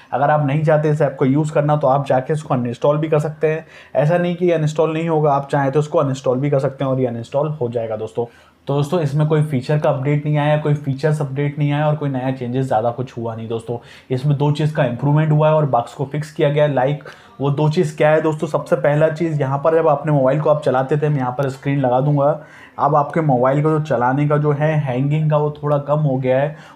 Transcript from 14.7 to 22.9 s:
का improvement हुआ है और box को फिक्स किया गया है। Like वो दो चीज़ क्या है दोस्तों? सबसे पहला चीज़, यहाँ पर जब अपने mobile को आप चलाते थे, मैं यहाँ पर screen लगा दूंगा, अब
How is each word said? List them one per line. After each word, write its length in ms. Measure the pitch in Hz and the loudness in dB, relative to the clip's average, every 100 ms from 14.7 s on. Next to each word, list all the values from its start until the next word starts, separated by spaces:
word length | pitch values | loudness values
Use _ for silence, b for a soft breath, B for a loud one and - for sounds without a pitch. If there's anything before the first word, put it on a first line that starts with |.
का 100 | 156 | 0
improvement 480 | 127 120 143 147 156 | -2 0 2 2 4
हुआ 160 | 151 156 | 4 4
है 60 | |
और 120 | 156 143 | 4 2
box 280 | 120 120 | 0 -2
को 100 | - | -8
फिक्स 280 | 131 151 147 | -6 -6 -8
किया 160 | - 143 | 0 0
गया 160 | 147 | 2
है। 100 | 147 | 2
Like 300 | 135 135 147 - B B - | 2 0 -2 -8 B B -4
वो 100 | 139 | -2
दो 180 | 143 151 | 0 0
चीज़ 260 | 180 151 - | 2 -2 2
क्या 140 | 151 | 4
है 100 | 156 | 4
दोस्तों? 260 | 156 156 160 | 2 -2 -4
सबसे 300 | 151 - 160 | -4 -2 0
पहला 320 | 147 147 160 | 2 4 2
चीज़, 320 | 156 170 147 | 2 -2 0
यहाँ 180 | 131 139 | -2 0
पर 160 | 160 | 2
जब 120 | 160 160 | 2 2
अपने 260 | 143 151 | 2 2
mobile 280 | 147 131 151 | 2 2 2
को 100 | 151 | 2
आप 120 | 151 | 2
चलाते 340 | 143 127 131 151 | 2 0 0 0
थे, 120 | 151 | 0
मैं 100 | 147 | 0
यहाँ 140 | 127 | -2
पर 160 | 131 139 | -2 -4
screen 320 | 131 143 139 | -4 -2 0
लगा 200 | 131 127 | 2 2
दूंगा, 380 | 147 147 143 160 B B B - | 2 2 2 0 B B B -2
अब 160 | 139 | 0